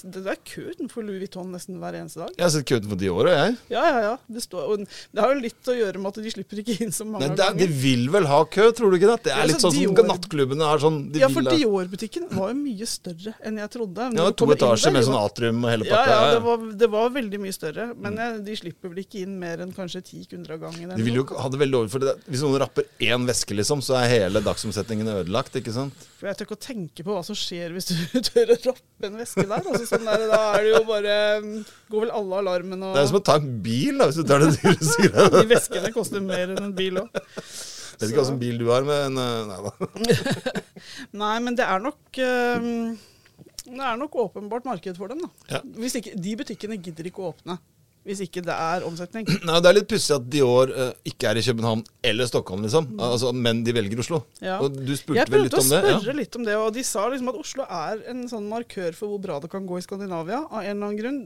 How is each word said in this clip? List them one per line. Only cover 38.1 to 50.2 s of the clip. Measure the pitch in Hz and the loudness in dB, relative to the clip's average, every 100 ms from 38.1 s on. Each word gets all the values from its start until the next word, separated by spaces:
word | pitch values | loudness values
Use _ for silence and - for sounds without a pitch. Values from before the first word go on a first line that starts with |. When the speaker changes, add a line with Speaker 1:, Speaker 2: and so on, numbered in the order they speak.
Speaker 2:
ikke | 139 | 2
hva | |
Speaker 1:
Så | 131 | 2
Speaker 2:
som | 135 | 0
bil | 120 120 | -2 0
du | 117 | 2
har, | 123 139 | 2 2
men, | 147 139 131 | 0 0 -2
eh, | 123 113 107 | -2 -2 -6
nei | 95 | -8
da. | 104 - 185 196 226 165 277 - | -10 -8 -8 -2 0 0 0 -4
Speaker 1:
<laughs> | 254 202 - - - - 254 202 | -6 -8 -10 -18 -18 -18 -14 -6
Nei, | 208 226 | -2 -2
men | 240 240 | -2 -2
det | 196 | 0
er | 190 | -2
nok, | 254 - _ | -4 -8 _
eh, | - 254 247 240 240 240 233 226 214 - _ _ - - - | -4 0 0 0 0 -2 -4 -4 -8 -14 _ _ -20 -20 -18
det | 247 254 262 | -14 -8 -4
er | 226 | -4
nok | 302 320 | -4 -4
åpenbart | 196 202 208 233 | -4 -6 -8 -6
marked | 262 196 190 175 | -6 -8 -8 -10
for | 202 | -10
dem, | 302 349 | -10 -12
da. | _ - - | _ -10 -8
Speaker 2:
Ja. | 269 - | -8 -10
Speaker 1:
Hvis | 247 254 | -6 -6
ikke, | - | -8
de | 214 180 214 | -8 -8 -8
butikkene | - 214 208 220 | -10 -10 -10 -10
gidder | 175 160 175 | -12 -12 -12
ikke | 190 | -10
å | 180 | -12
åpne, | - - 175 _ _ _ _ | -10 -12 -12 _ _ _ _
hvis | 196 196 | -10 -8
ikke | 190 180 | -8 -8
det | 175 | -6
er | - 160 180 | -4 -2 -2
omsetning. | 165 170 175 220 185 | -4 -8 -10 -6 -2
Speaker 2:
<clears throat> | 190 170 | -2 2
Nei, | 170 | 6
det | 175 | 8
er | 196 | 8
litt | 214 | 4
pussig | 208 - | 0 2
at | 143 | 0